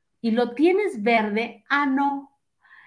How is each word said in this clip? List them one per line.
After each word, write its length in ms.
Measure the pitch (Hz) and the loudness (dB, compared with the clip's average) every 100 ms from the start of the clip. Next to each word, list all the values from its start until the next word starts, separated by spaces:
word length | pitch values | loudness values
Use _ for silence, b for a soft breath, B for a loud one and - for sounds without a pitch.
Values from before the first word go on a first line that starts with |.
| _ _ | _ _
"¿Y 120 | 233 | -2
lo 220 | 220 240 | 0 0
tienes 480 | 240 320 381 403 233 | 2 2 4 0 -2
verde?". 640 | 208 233 208 208 233 - - | 0 2 0 -2 -4 -10 -6
"Ah, 180 | 277 285 | -2 0
no". 440 | 269 285 277 - _ _ _ b b | 0 0 -2 -8 _ _ _ b b